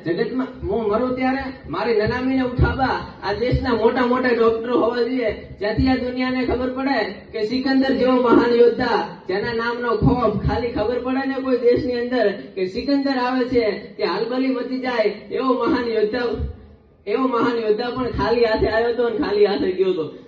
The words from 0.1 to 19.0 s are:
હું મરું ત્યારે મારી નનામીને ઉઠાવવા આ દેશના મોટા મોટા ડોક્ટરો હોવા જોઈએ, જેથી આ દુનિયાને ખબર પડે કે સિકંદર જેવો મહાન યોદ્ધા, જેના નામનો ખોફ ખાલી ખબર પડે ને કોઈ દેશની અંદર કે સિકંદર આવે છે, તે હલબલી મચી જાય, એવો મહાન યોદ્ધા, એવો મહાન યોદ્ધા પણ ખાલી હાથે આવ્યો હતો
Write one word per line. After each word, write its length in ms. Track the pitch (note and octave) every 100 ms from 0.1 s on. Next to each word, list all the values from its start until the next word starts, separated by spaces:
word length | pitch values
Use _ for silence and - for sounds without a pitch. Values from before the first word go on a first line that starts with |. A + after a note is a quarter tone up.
| E3+ A#3 C4 B3+ - F3
હું 200 | A3 A3
મરું 280 | G#3+ B3+ B3
ત્યારે 540 | C4 C4+ C4 - -
મારી 260 | D#4+ A#3 G#3+
નનામીને 460 | G#3+ B3 B3+ C4
ઉઠાવવા 640 | B3+ B3 - B3 C4 - - -
આ 100 | -
દેશના 360 | G#3 B3 - C4
મોટા 360 | A3+ A3 C4 A#3+
મોટા 240 | A#3+ B3+
ડોક્ટરો 500 | A#3 A3+ A3+ A#3 B3
હોવા 240 | A3 B3
જોઈએ, 280 | A#3+ C4 A3 - - -
જેથી 280 | G3+ A3 C4
આ 80 | C4
દુનિયાને 500 | B3 B3+ B3+ B3+ B3
ખબર 240 | A#3+ B3+
પડે 340 | B3+ C4+ B3+ F#3+ G3 -
કે 140 | A3 G#3+
સિકંદર 480 | B3+ C4 C4+ C4
જેવો 180 | - B3+
મહાન 420 | B3+ A#3+ - -
યોદ્ધા, 540 | A#4 A#4 - A#4 G4+ E4+ - -
જેના 260 | C4+ D#4+
નામનો 420 | A#3 A#3 A#3+ A#3+ A3+
ખોફ 520 | - B3 G#3+ G#3 -
ખાલી 200 | G#3 A#3+
ખબર 320 | - G#3+ B3
પડે 280 | B3 C4 C4+
ને 140 | C4
કોઈ 160 | C4 B3
દેશની 420 | A#3 B3 B3+ A#3+
અંદર 320 | A#3+ B3+ G3+ F#3+ - -
કે 100 | F#3
સિકંદર 460 | A3+ C4 C#4 C4+
આવે 340 | B3+ B3 C4 A#3+
છે, 260 | B3 G#3+ F#3+ - -
તે 60 |
હલબલી 440 | G#3 - A3+ B3+ C4
મચી 320 | A#3+ B3+ B3+
જાય, 240 | B3+ A#3+ G#3 - -
એવો 220 | A#3 B3+
મહાન 360 | B3 - B3 A#3
યોદ્ધા, 300 | A3 G#3 B3+ A#3+ - - - - - - _ -
એવો 200 | A#3+ C4
મહાન 300 | A#3 - A#3
યોદ્ધા 320 | A3 G#3 B3
પણ 180 | B3 A#3+
ખાલી 360 | - G3+ A#3+
હાથે 240 | A#3 G#3+ A3+
આવ્યો 220 | A3 A#3
હતો 140 | A#3